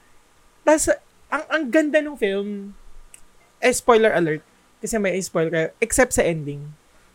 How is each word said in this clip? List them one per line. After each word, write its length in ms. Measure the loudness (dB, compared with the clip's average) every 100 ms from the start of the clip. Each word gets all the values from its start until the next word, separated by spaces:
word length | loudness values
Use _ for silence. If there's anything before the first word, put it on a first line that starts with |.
| _ -20 _ _ _ _ 2
Tas, 240 | 2 2 -2 _ _ -8
ang, 120 | -8 -4
ang 160 | -4 2
ganda 320 | 2 2 0
nung 160 | -2 -4
film. 560 | -2 -2 -6 -8 -12 -18 -20 -20 -20 -20 -20 _ _ -2
Eh, 160 | -2
spoiler 400 | 0 4 4 6
alert. 320 | 2 0 -4 _ _ _ _
Kasi 160 | -6 -2
may 160 | -2 -4
spoil 240 | -4 -2 -2
kayo. 240 | -2 -4 -4
Except 320 | -2 2 2
sa 80 | 2
ending. 560 | 0 0 -6 -10 -14 -20 _ _ _